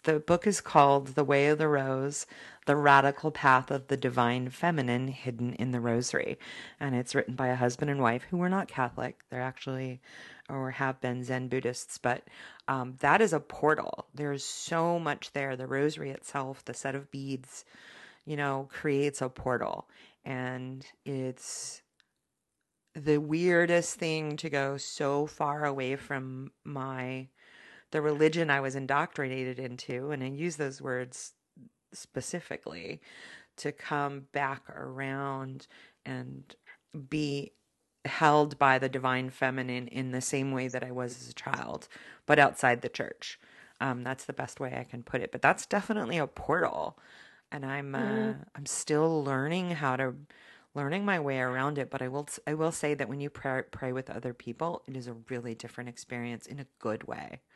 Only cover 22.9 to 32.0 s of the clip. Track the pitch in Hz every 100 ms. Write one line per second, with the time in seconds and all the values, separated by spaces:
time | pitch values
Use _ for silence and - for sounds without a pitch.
22.9 | 151 147 147 151 160 180 170 170 175 170
23.9 | - 165 160 151 151 160 143 139 139 -
24.9 | - 143 143 147 - 147 151 147 139 127
25.9 | 135 - 135 131 131 135 - 147 139 135
26.9 | 131 127 131 131 _ - - - - _
27.9 | 156 151 147 156 170 156 139 135 135 131
28.9 | 143 151 - 131 131 127 127 127 123 -
29.9 | 123 143 143 131 139 170 151 139 135 139
30.9 | 127 127 - - - _ - 120 _ _
31.9 | -